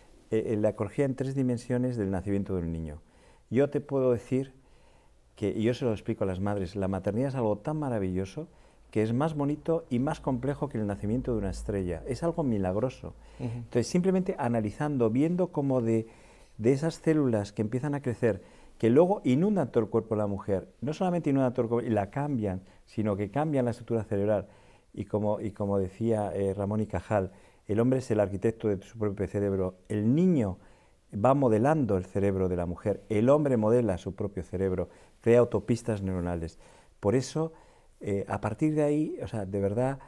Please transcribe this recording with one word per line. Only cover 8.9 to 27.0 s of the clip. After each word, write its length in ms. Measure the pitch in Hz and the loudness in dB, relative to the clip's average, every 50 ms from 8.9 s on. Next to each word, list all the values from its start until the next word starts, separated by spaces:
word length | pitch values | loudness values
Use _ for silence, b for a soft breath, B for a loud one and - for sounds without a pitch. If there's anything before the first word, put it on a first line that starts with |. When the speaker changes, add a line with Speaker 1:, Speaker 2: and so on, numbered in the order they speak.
Speaker 1:
que 120 | - 107 | 0 0
es 100 | 110 113 | 0 2
más 220 | 117 131 151 165 151 | 2 0 0 0 0
bonito 500 | 143 139 143 151 147 - 170 160 - - - | -2 -2 -2 -2 -2 -2 0 0 0 0 -2
y 80 | 123 120 | 0 0
más 220 | 135 156 156 - | 0 0 -2 -4
complejo 500 | - 143 131 117 127 143 139 - 143 135 | -2 -2 -2 -2 -2 -2 -2 -2 -4 -4
que 80 | - 110 | -2 -2
el 80 | 107 | -2
nacimiento 460 | 101 98 101 104 104 117 131 120 127 | -2 -2 -2 -2 -2 -2 -2 0 -2
de 60 | 117 107 | -2 -2
una 120 | 98 92 | -2 -4
estrella. 520 | - - - 107 101 98 92 90 82 78 - | -4 -6 -4 -4 -2 -2 -2 -2 -4 -4 -6
Es 160 | - 123 - | -6 -6 -4
algo 200 | 165 170 165 170 | -2 -2 -2 0
milagroso. 680 | 147 127 110 98 95 90 95 107 123 131 - - - 85 - B B B B B | 0 0 0 0 0 0 0 0 -2 -2 -4 -8 -14 -14 -16 B B B B B
Speaker 2:
Ujú. 120 | 127 117 117 | -8 -8 -6
Speaker 1:
Entonces, 320 | 120 117 - - 120 113 | -8 -8 -2 -2 -2 0
simplemente 500 | - - 180 180 190 185 190 185 196 180 - | 2 0 0 2 2 2 2 0 -2 -2 -2
analizando, 720 | 131 120 120 113 104 107 - - 151 151 143 123 117 107 | -2 0 0 0 0 -2 -2 -4 -4 -2 0 2 2 2
viendo 420 | 110 131 151 165 180 175 - - | 2 2 2 2 2 0 -2 -2
cómo 300 | - 151 139 139 131 127 | -2 -2 0 0 2 2
de, 240 | 117 113 113 113 110 B B B B B B B B B B | 2 2 2 0 0 B B B B B B B B B B
de 160 | - 104 123 | 0 2 4
esas 220 | 139 135 156 165 - | 4 4 2 -2 -4
células 580 | - - 165 156 151 139 123 110 104 101 - | 0 2 2 4 4 4 2 2 0 0 -2
que 80 | - - | -4 -4
empiezan 340 | 107 110 131 123 151 147 143 | -2 -2 -2 -2 -2 -2 -4
a 60 | 139 | -2
crecer, 400 | 143 123 110 - 123 110 95 - B B B B B B B - | -2 -4 -2 2 2 0 0 0 B B B B B B B 0
que 120 | 117 113 | 2 6
luego 300 | 123 151 175 185 208 208 - | 6 6 6 6 4 2 2
inundan 480 | 131 127 147 185 214 208 175 135 - | 2 4 4 4 2 2 0 0 0
todo 100 | - 120 107 | 0 0 0
el 60 | - | 2
cuerpo 240 | - 113 - - 110 | 0 -2 0 0 -2
de 60 | 107 | -2
la 60 | 104 | 0
mujer, 420 | 101 98 95 - 107 98 90 - - - _ | -2 -4 -4 -2 -2 -2 -2 -4 -6 -10 _
no 140 | 120 143 156 | -6 -6 -4
solamente 360 | - 190 180 175 170 151 147 | -2 -2 0 0 0 0 2
inundan 220 | 139 135 131 123 | 2 2 2 2
todo 120 | - 131 117 | 2 0 0
el 40 | 113 | 0
cuerpo 180 | 117 120 - | 0 0 0
y 40 | 120 | 0
la 200 | 107 101 98 101 | 0 0 0 -2
cambian, 520 | - 139 147 147 139 113 104 95 92 90 b b b b b | -4 -4 -4 -2 -2 -2 0 -2 -2 -4 b b b b b
sino 300 | - - 113 104 107 98 | -10 -6 -2 -2 0 0
que 140 | 98 104 101 | -2 -2 -2
cambian 340 | - 143 156 160 143 131 123 | -2 -2 -2 0 0 0 0
la 80 | 120 | 0
estructura 320 | 113 - - - 117 110 98 | -2 -4 -4 -4 -2 -2 -2
cerebral. 420 | - 104 98 101 107 107 98 - b b b b b b b b _ - | -2 -2 0 2 2 2 0 -2 b b b b b b b b _ -10
Y 100 | - 98 | -10 -6
como, 360 | - - 104 107 104 107 - | -4 -2 -2 0 0 -2 -2
y 100 | 110 98 | -4 -6
como 280 | - - 104 101 101 98 | -6 -4 -2 0 0 0
decía, 540 | 95 92 - - 113 113 110 107 104 92 - | 0 -2 -4 -2 -2 0 0 0 0 -2 -2
eh, 200 | 98 98 98 95 | 0 0 0 0
Ramón 260 | 104 98 98 107 107 | -2 -2 -2 -2 -2
y 60 | 104 | -2
Cajal, 460 | - - 90 | -2 -4 -6